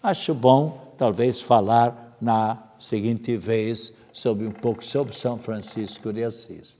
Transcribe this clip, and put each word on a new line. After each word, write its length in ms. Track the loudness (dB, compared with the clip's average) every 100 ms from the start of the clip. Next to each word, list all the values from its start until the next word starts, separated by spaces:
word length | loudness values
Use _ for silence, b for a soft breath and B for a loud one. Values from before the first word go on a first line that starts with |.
acho 320 | 0 -2 -2
bom, 600 | 4 6 6 4 -6 -18 -2
talvez, 420 | 0 2 0 0
falar 760 | 4 4 6 4 4 0 -18 -6
na 380 | 0 2 0 -4 -12 -20
seguinte 580 | -6 -2 -2 -2 -2 -4
vez 560 | -2 -2 -2 -4 -8 B B
sobre, 360 | -4 -2 -2 -4
um 40 |
pouco 320 | -4 -4 -4
sobre 300 | -4 -4 -4
São 240 | -4 -6 -6
Francisco 760 | -8 -8 -8 -8 -8 -8 -8
de 120 | -4
Assis. 520 | -6 -6 -14 -16 -18 -20